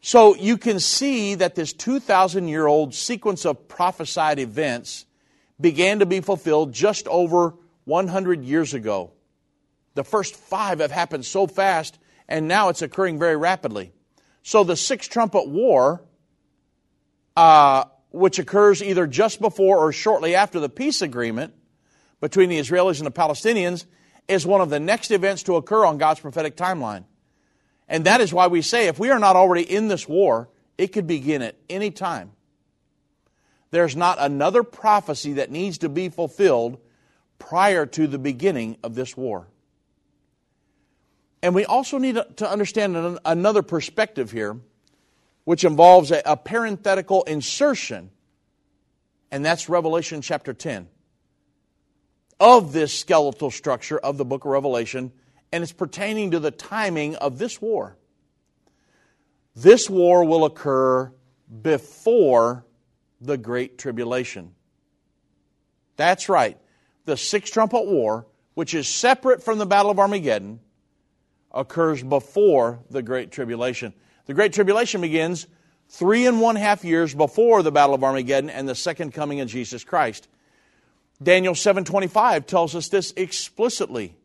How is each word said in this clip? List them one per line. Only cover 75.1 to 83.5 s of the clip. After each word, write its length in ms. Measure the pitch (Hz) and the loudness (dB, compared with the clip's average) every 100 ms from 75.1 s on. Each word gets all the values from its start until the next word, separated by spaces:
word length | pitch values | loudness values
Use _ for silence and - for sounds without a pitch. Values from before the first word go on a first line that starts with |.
| 160 160 175 - _ _ _ _ | -2 -2 -6 -12 _ _ _ _
three 400 | - 175 226 247 | -4 0 2 2
and 140 | 233 | 2
one 160 | 226 220 | 0 0
half 260 | 208 208 | 0 -2
years 320 | 175 165 165 139 | 0 0 0 0
before 480 | - - 233 220 | 0 2 4 4
the 80 | 156 | 4
Battle 240 | 147 143 135 | 4 4 4
of 80 | |
Armageddon 460 | 135 135 123 139 147 | 0 -2 0 -2 -2
and 180 | 131 135 | -8 -8
the 80 | 123 | -6
second 380 | 180 160 156 | -8 -8 -10
coming 260 | 151 147 143 | -8 -8 -8
of 80 | 127 | -8
Jesus 380 | 120 113 120 - | -10 -10 -14 -4
Christ. 420 | 170 127 107 _ _ _ _ _ _ _ _ _ _ | -2 -2 -4 _ _ _ _ _ _ _ _ _ _
Daniel 320 | 143 185 185 170 | 2 4 2 0
seven 300 | 208 190 165 | 0 0 -2
twenty-five 600 | 196 185 214 240 185 - | -4 -2 0 2 0 0
tells 300 | 185 165 165 | -2 -2 -6
us 140 | - | -4
this 240 | 196 180 - | -4 -4 -8
explicitly. 1000 | 185 - - | -8 -8 -12